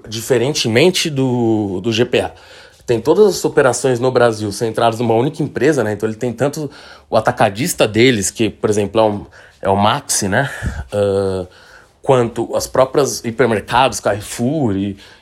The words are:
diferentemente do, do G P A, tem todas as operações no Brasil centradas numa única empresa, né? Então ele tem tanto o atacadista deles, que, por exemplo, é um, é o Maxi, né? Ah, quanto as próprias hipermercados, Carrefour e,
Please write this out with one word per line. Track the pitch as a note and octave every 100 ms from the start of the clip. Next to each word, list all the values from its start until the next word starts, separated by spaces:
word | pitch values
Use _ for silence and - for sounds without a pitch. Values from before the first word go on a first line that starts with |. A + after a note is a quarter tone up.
| -
diferentemente | A2 G#2 B2+ B2+ D3+ A#2+ A2 F3+ F#3 E3
do, | C#3 C3 B2 A2+ A2 G2+ F#2+
do | G#2+
G | A2+
P | B2 A#2
A, | F2+ - - - - _ -
tem | A2+
todas | C#3 F3 G#3+
as | E3 D3+
operações | - C3+ B2 C3+ B2
no | B2+
Brasil | B2 A#2+ G#2+ G#2+
centradas | G2 A#2 A2+ A#2 A2+
numa | A#2
única | A2+ C#3 D3+
empresa, | C#3+ - C3 C#3+
né? | G#2+
Então | G#2+ A2
ele | A2
tem | B2+
tanto | A2 C#3 D#3 C#3+ - - - -
o | -
atacadista | - - A2+ G2 F3 - B2
deles, | G#2+ B2+ A2+ F#2
que, | - G#2+
por | - A2+
exemplo, | G#2 G2 G#2+
é | A2
um, | G#2 - - - -
é | F#2+
o | G2
Maxi, | G#2 C#3 - - G2
né? | G#2+ C#3 - - - -
Ah, | G#2 G2+ G2 G2 F#2+ F2+ - - - _ _
quanto | - B2+ A#2 A#2 A#2
as | G#2+ -
próprias | - C3 D#3 B2+ A#2
hipermercados, | A#2+ A2+ B2 G#2 - A#2+ C3 G#2+
Carrefour | A2+ G#2 F#2+ - A#2+ D#3+ A#2 G2
e, | G2 F#2+ - -